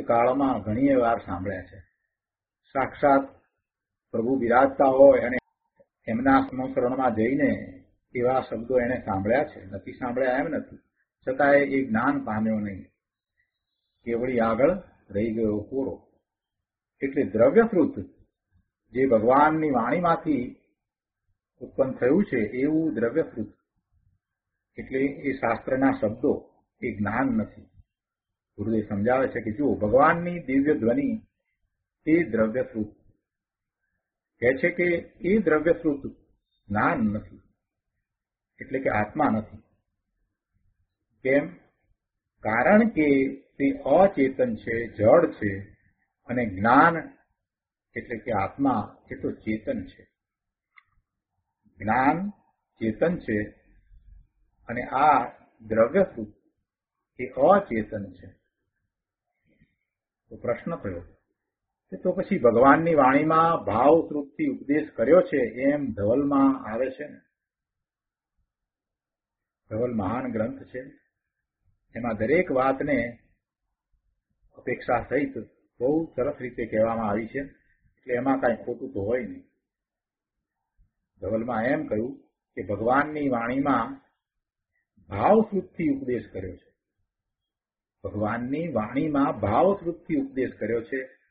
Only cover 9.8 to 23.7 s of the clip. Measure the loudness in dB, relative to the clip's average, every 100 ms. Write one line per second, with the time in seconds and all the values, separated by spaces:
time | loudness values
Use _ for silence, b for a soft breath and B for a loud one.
9.8 | -14 -10 -6 -2 -2 -2 -2 -6 -8 -18
10.8 | _ _ _ _ -8 0 4 4 2 -2
11.8 | -2 -2 -2 -2 -4 -4 -2 -2 -4 -10
12.8 | -16 _ _ _ _ _ _ _ _ _
13.8 | _ _ -6 -4 -2 0 0 2 2 2
14.8 | -8 _ _ -4 -2 0 0 -2 -4 -6
15.8 | -6 -8 _ _ _ _ _ _ _ _
16.8 | _ _ -4 -2 -2 4 6 6 4 2
17.8 | 0 -2 -14 _ _ _ _ _ _ _
18.8 | _ -2 2 4 4 6 4 2 0 0
19.8 | 0 0 0 0 0 -4 -4 -12 _ _
20.8 | _ _ _ _ _ _ _ _ -12 -2
21.8 | -2 0 2 2 2 -2 -2 -2 0 0
22.8 | 0 0 -2 0 -4 -6 -12 _ _